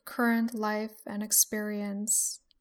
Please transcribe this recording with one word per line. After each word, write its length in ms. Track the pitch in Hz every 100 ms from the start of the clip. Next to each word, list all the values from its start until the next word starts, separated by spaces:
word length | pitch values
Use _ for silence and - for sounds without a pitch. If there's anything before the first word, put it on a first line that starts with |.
current 500 | - - 240 233 226
life 460 | 220 214 214 220 -
and 200 | - 208
experience 1120 | 208 - - 214 208 208 202 202 214 - - - _ _